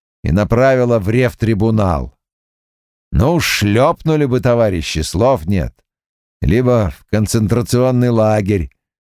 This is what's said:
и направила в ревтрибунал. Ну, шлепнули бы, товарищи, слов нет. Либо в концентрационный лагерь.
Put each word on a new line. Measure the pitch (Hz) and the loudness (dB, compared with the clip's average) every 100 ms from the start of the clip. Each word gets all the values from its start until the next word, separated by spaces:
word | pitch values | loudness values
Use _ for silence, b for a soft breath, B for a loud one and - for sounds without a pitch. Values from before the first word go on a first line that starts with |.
| _ _ | _ _
и | - | -2
направила | 85 104 117 135 131 123 117 | 0 0 2 2 2 2 0
в | 95 | 0
ревтрибунал. | 117 123 - 110 104 110 110 95 76 65 - _ _ _ _ _ _ _ _ _ | 0 0 -2 -2 0 0 0 0 -2 -6 -14 _ _ _ _ _ _ _ _ _
Ну, | 69 123 170 | 0 2 0
шлепнули | - - 101 107 147 - 160 156 143 | -2 -2 0 2 0 0 -2 0 0
бы, | 123 | 0
товарищи, | 123 120 110 90 76 80 | 0 2 0 -2 -6 -6
слов | 73 90 120 123 78 | -4 0 0 0 -2
нет. | 101 65 - _ _ _ _ _ _ | -4 -4 -10 _ _ _ _ _ _
Либо | - 110 123 120 98 - | 0 2 2 0 0 -6
в | _ | _
концентрационный | 104 101 117 104 117 98 120 127 123 123 | -2 0 0 0 0 0 0 0 2 0
лагерь. | 113 107 107 98 104 76 - _ _ | 2 2 0 0 -2 -4 -12 _ _